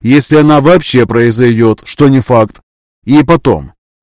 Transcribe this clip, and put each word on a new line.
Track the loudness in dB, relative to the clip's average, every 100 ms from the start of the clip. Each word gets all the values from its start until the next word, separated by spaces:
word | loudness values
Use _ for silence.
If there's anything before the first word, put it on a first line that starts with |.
если | -2 -2 0 0
она | 2 2
вообще | 2 0 0 -2 0
произойдет, | 0 -2 0 0 0 0 -2 -6
что | -2 0
не | 0
факт. | 0 -2 -2 -8 _ _ _ _ -2
И | 0
потом, | 2 0 0 -4 -6 _ _ _